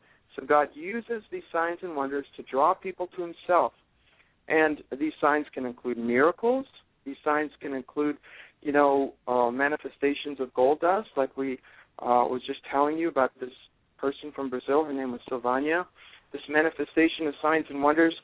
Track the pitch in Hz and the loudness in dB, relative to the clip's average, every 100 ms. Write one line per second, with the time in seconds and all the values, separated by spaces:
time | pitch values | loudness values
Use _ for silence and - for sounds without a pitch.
0 | _ _ _ - 135 147 143 147 175 226 | _ _ _ -8 2 2 2 -4 -8 -8
1 | 220 226 - 185 - 165 165 175 180 151 | -6 -10 -8 -14 -6 -4 -2 -4 -8 -6
2 | 135 143 - - 117 131 156 185 190 180 | -4 -6 -8 -14 -4 2 2 2 -4 -8
3 | 175 - 170 165 - 175 123 _ _ _ | -10 -8 -10 -8 2 2 2 _ _ _
4 | _ _ _ _ - 160 156 147 - 131 | _ _ _ _ 0 2 2 0 -8 -6
5 | 151 - 151 151 147 - 127 120 123 117 | -6 0 2 2 -2 -8 -8 -8 -6 -4
6 | 117 120 156 170 233 262 269 _ _ _ | 0 2 2 2 0 -2 -4 _ _ _
7 | 139 139 151 151 151 - 156 135 123 147 | -16 -6 -2 0 -2 -8 -8 -8 -8 -4
8 | 147 143 - - - _ 147 143 143 139 | -4 -4 -12 -20 -20 _ 0 4 4 4
9 | 139 - - 123 120 127 143 151 139 - | 0 -6 -2 0 2 0 -2 -2 -8 -4
10 | 143 143 147 139 127 - 127 151 170 196 | -2 -2 -6 -8 -6 2 2 4 2 0
11 | 220 143 135 - 135 127 - - _ - | -2 -4 -4 -4 -6 -8 -14 -20 _ -6
12 | 131 123 123 127 135 139 - 139 147 160 | 2 2 2 -2 -8 -12 -4 0 0 0
13 | 165 139 127 - 127 - _ _ _ - | -2 0 0 -2 -14 -16 _ _ _ -6
14 | 135 139 151 143 135 123 - 143 151 135 | -6 -6 -10 -8 -6 -6 0 0 0 -4
15 | 131 120 - 131 123 131 147 170 180 _ | -6 -8 -8 -4 -2 0 0 -2 -4 _
16 | - - _ 139 - 151 160 - 143 - | -20 -20 _ -14 -2 2 2 0 -2 2
17 | 165 - 156 143 156 160 - 143 143 151 | 2 2 -6 -2 0 0 -2 0 2 4
18 | 165 160 | 2 0